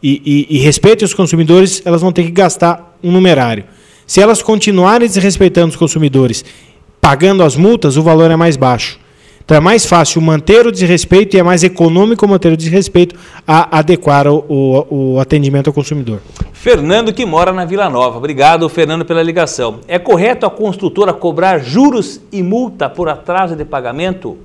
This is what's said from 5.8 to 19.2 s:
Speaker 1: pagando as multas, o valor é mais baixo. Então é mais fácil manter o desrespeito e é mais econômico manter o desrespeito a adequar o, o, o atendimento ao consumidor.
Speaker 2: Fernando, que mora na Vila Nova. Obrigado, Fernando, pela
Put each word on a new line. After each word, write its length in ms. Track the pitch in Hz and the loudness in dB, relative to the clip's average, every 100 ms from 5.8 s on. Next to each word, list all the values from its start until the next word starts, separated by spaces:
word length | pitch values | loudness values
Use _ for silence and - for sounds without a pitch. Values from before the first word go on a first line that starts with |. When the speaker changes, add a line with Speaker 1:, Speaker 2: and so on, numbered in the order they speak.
| 160 - 151 135 127 113 - - _ _ _ _ | -4 0 0 0 0 -2 -12 -20 _ _ _ _
Speaker 1:
pagando 420 | 156 139 185 196 | 0 2 2 4
as 140 | 165 127 | 2 4
multas, 400 | 185 233 147 135 | 2 2 0 0
o 60 | |
valor 280 | 160 160 165 | 2 4 4
é 60 | 165 | 2
mais 200 | 170 139 | 0 2
baixo. 440 | 131 120 - - _ _ _ _ | 0 -2 -4 -14 _ _ _ _
Então 120 | - 156 | 2 2
é 40 | |
mais 240 | 165 226 | 4 2
fácil 380 | - 175 151 - | 2 2 2 0
manter 460 | 160 156 151 220 240 | 0 0 4 4 4
o 40 | |
desrespeito 640 | 190 180 175 - 185 202 196 | 0 0 0 2 2 4 2
e 40 | |
é 20 | |
mais 220 | 175 180 | 2 2
econômico 640 | 180 185 170 170 208 226 202 | 0 2 0 2 0 2 0
manter 240 | 196 170 | 2 2
o 40 | 160 | 0
desrespeito 600 | 160 180 190 185 175 - - - | 0 -2 0 0 0 -2 -20 -20
a 320 | - 156 160 160 | -2 0 2 0
adequar 480 | 151 180 - 143 143 | 0 0 2 2 2
o, 160 | 147 147 | 0 -2
o, 680 | 143 135 131 - 147 135 | -2 0 0 -2 -4 -2
o 60 | 131 | -2
atendimento 460 | 131 151 139 139 139 | 0 0 0 -2 -2
ao 80 | |
consumidor. 460 | 151 139 151 120 104 - - - | -4 -6 -6 -6 -10 -12 -12 -12
Speaker 2:
Fernando, 600 | - - 233 147 208 226 | -8 0 0 2 -2 -2
que 140 | - 233 | -4 -4
mora 260 | 160 180 | 0 0
na 120 | 185 | -2
Vila 260 | 170 196 190 | -6 -4 -2
Nova. 280 | 127 127 117 | 0 -2 -2
Obrigado, 500 | 139 135 143 165 165 | -8 0 2 2 0
Fernando, 360 | 170 156 160 | -2 -2 -2
pela 160 | 170 165 | -4 -2